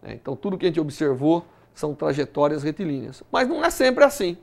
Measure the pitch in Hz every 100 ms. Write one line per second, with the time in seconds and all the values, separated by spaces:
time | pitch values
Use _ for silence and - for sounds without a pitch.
0 | - 113 - 139 202 185 175 165 151 -
1 | 151 131 143 170 170 _ _ - 151 143
2 | 156 143 135 - 147 151 143 151 185 139
3 | 117 139 - 262 254 311 330 - 254 254
4 | 277 - 185 175